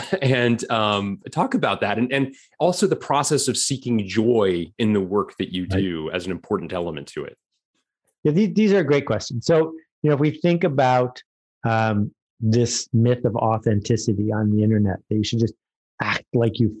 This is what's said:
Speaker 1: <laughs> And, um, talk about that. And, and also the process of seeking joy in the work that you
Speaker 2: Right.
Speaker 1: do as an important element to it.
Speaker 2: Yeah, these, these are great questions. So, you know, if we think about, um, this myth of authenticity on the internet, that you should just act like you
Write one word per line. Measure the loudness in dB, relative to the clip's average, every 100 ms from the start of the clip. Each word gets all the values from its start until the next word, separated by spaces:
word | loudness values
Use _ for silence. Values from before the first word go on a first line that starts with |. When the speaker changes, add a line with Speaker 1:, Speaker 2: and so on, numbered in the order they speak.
| -4
Speaker 1:
<laughs> | -2
And, | 0 2 2 0 -2
um, | 0 0 0 -2 -8 -8
talk | -4 -2
about | 0 -2 -2
that. | -2 -2
And, | -2
and | 0 -2 -6 _ -2
also | -2 2 0
the | 0
process | -2 -2 0 0 0
of | -2
seeking | -4 -4 -2 -2
joy | -2 0 2 4 2 0 -4 -2
in | 0
the | 0
work | 0 -2 -4 -6
that | -8
you | -6 -4
Speaker 2:
Right. | -2
Speaker 1:
do | -2 -4 -6
as | -6 -6
an |
important | -8 -4 -6 -4
element | -6 -6 -8 -12
to | -12
it. | -12 -14 _ _ _ _ _ _ _ _
Speaker 2:
Yeah, | 0
these, | 2 2
these | 2 4
are | 4
great | 4 0 2
questions. | -4 -4 -8 2
So, | 2 2 -4 _ -4
you | 0
know, |
if | 2
we | 2
think | 0 0 2
about, | 0 2 2 4 0 -4 _ _ _ _
um, | -2 0 2 0 -2 _ _ -4
this | 0 2 2 -2 -2
myth | 2 2 2
of | 0 0
authenticity | 0 0 0 0 0 -2 0 -2 -2
on | 0 0
the | 2
internet, | 2 2 2 -2 -4
that |
you | -2
should | -2 0
just | -2 -4 _ _ _ -8
act | -4 -4 -2
like | 0 0 2
you | 0 2